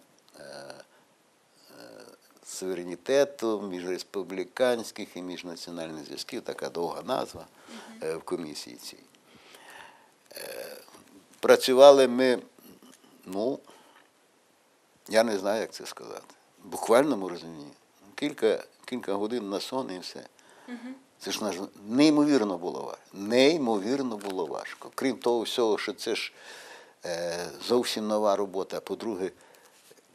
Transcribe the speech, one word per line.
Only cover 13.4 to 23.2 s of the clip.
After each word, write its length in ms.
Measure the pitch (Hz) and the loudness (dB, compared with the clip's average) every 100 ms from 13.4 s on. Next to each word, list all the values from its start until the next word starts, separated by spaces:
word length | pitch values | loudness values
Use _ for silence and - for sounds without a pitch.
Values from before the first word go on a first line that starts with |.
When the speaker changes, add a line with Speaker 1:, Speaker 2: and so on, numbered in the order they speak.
| 120 143 - - - - _ _ _ _ _ _ _ _ _ _ - | -2 -4 -10 -20 -20 -20 _ _ _ _ _ _ _ _ _ _ 0
Speaker 1:
я 160 | 110 | 2
не 140 | 117 101 | 2 0
знаю, 220 | 98 110 | 0 -2
як 120 | 90 | -2
це 140 | - - | -8 -14
сказати, 480 | - 60 - - - _ _ | -12 -14 -14 -16 -20 _ _
в 40 | - | -14
буквальному 600 | - - 113 151 110 92 | -8 4 4 4 0 -4
розумінні. 440 | 85 82 80 - - _ _ - | -8 -12 -14 -16 -20 _ _ -20
Кілька, 500 | - 151 143 113 - - _ | -8 -8 0 2 2 -4 _
кілька 300 | - 123 - | -10 -8 -4
годин 360 | 98 107 120 101 | -4 -4 -4 -4
на 100 | 98 | -6
сон 300 | - 131 120 | -4 -6 -6
і 60 | 90 | -10
все. 280 | - - - _ - - - | -12 -16 -18 _ -20 -20 -16
Speaker 2:
Мгм. 260 | 240 247 269 _ _ | -14 -14 -18 _ _
Speaker 1:
Це 120 | 196 | -8
ж 140 | 190 | -6
наш-, 120 | 208 90 98 - 101 | -4 -6 -8 -12 -2
неймовірно 720 | 127 156 147 147 135 104 87 | 4 6 6 4 4 2 -2
було 240 | 87 69 | -4 -6
ва-, 160 | - - - | -8 -12 -16
неймовірно 1040 | 90 | -12